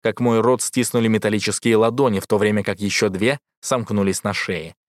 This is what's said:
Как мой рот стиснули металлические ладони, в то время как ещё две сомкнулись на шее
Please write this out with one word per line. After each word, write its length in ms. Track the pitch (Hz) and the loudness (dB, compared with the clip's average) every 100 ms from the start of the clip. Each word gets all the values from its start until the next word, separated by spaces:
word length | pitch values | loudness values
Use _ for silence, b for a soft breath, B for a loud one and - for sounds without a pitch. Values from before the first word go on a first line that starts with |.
Как 160 | 113 - | -4 0
мой 220 | 123 113 | 0 2
рот 200 | 113 127 | 2 2
стиснули 460 | - - 120 120 113 | 0 -2 0 0 2
металлические 680 | 110 107 107 107 98 120 110 | 2 0 -2 -2 -2 2 4
ладони, 420 | 113 120 131 98 | 2 2 0 0
в 80 | - | 0
то 100 | 107 | 0
время 260 | 104 104 | 2 0
как 160 | 101 92 | -2 -4
ещё 300 | 101 - 107 | -4 0 -2
две 300 | 92 113 143 _ _ | 0 -2 -2 _ _
сомкнулись 600 | - 131 110 104 98 92 | -4 -4 -2 0 0 -2
на 100 | 104 | -4
шее 420 | 95 - 87 80 - | -4 -4 -6 -8 -18